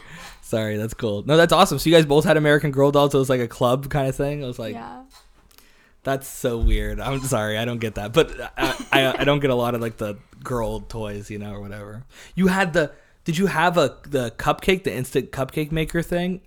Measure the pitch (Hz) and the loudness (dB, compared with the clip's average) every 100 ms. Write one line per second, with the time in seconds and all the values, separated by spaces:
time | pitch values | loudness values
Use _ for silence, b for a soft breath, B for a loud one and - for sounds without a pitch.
0 | B 160 B B - 113 107 107 113 - | B -18 B B -6 -4 -2 -4 -6 -4
1 | 113 101 135 160 170 165 190 135 160 165 | -4 -4 2 4 6 4 4 2 6 6
2 | 147 147 156 156 151 147 147 135 143 139 | 6 4 4 4 4 4 2 2 4 4
3 | 143 143 131 127 117 - 123 135 139 147 | 4 2 2 0 -2 0 2 2 -2 -2
4 | 135 131 143 147 127 120 110 - - 254 | -2 -2 -4 -4 -8 -8 -10 -10 -14 -16
5 | 262 - _ _ _ b b b b b | -20 -20 _ _ _ b b b b b
6 | 135 135 - - 127 117 113 107 107 107 | -6 -4 -6 -4 -4 2 2 2 0 -6
7 | 113 135 131 117 107 107 117 117 110 104 | -4 -4 -2 0 0 -2 -4 -4 -6 -6
8 | 104 160 143 - 120 - 131 - - 135 | 0 2 0 -2 -12 -4 -2 -2 0 2
9 | 131 127 139 143 139 123 120 120 117 - | 2 2 2 2 2 2 0 -2 -4 -6
10 | 107 98 - - - 123 107 107 104 113 | -8 -8 -16 -16 -6 -4 -2 -4 -8 -10
11 | 107 104 101 104 104 101 101 104 104 107 | -8 -8 -10 -10 -10 -10 -12 -12 -14 -16
12 | - B B 175 185 190 185 165 147 b | -18 B B 2 2 4 2 2 0 b
13 | b b - 165 190 151 175 170 135 - | b b -4 0 0 2 2 4 2 -2
14 | 139 139 120 - 151 151 - 190 135 107 | -4 -2 -2 -2 -2 0 2 0 0 -4
15 | 127 143 - - 131 160 151 160 160 170 | -2 -2 -2 -6 -6 -4 -4 -4 -2 -4
16 | - 175 180 185 | -2 -4 -4 -6